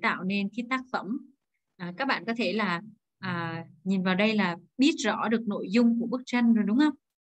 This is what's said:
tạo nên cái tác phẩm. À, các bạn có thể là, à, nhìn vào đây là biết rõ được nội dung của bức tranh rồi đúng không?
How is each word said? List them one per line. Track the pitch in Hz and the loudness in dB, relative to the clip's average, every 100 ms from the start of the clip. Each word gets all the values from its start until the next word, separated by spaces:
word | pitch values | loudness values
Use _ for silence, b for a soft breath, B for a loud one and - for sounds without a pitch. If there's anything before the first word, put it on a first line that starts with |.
tạo | 175 135 | -4 -2
nên | 185 202 196 - | -2 -2 -4 -6
cái | 233 | -4
tác | 262 254 | -6 -4
phẩm. | - 180 269 - _ _ _ _ _ | -6 -6 -8 -10 _ _ _ _ _
À, | 175 180 | -12 -4
các | 269 | -2
bạn | 190 175 | -2 -2
có | 233 | -2
thể | 196 | -2
là, | 202 202 170 196 - _ _ | 0 0 -2 -6 -20 _ _
à, | 190 175 165 165 170 - | -6 -6 -4 -8 -10 -12
nhìn | 185 196 | -4 0
vào | 185 | 0
đây | 185 220 | 2 2
là | 214 185 165 - - | 2 0 -2 -10 2
biết | 277 320 | 2 4
rõ | 214 - 208 | 0 0 0
được | 226 202 | -2 -2
nội | 196 190 | -6 0
dung | 214 233 233 | 4 4 2
của | 233 | -2
bức | 254 254 | -6 -2
tranh | 247 233 | 2 4
rồi | 220 196 | 4 4
đúng | 226 | 4
không? | 302 294 _ _ | 2 2 _ _